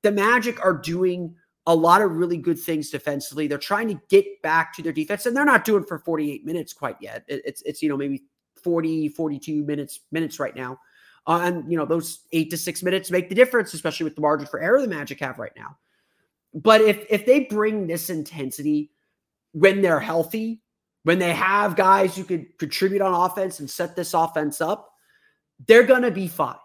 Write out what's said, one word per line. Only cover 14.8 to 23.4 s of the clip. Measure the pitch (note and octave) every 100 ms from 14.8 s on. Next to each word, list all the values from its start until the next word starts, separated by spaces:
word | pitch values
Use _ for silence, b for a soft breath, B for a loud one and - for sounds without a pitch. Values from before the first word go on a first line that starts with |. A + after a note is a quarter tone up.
the | B3+
Magic | D#3+ C#3+ C#3
have | C3+ B2+
right | G#2+ -
now. | A2 D3 _ _ _ _ _ _ _
But | E3 A3 A3
if, | G#3+ G#3 -
if | G#3+
they | B3 C#4
bring | B3+ G#3 G#3+ G#3+ E3+
this | E3 E3+
intensity | D#3+ D3+ D#3+ C3 C#3 D3 D3+ D3+ _ _ _ _ _ _
when | D#3+ F#3 G3
they're | F#3+ D3+
healthy, | A#2 E3 E3 A3 A3+ A3+ _ _ _ _
when | D#3+ F3+
they | F3
have | E3 F#3 G3+ G#3 F3+
guys | F#3+ G3 F#3+ F#3
who |
could | F#3 E3+ - _
contribute | D3+ - F#3+ G3
on | F#3+
offense | F3 F3+ F#3+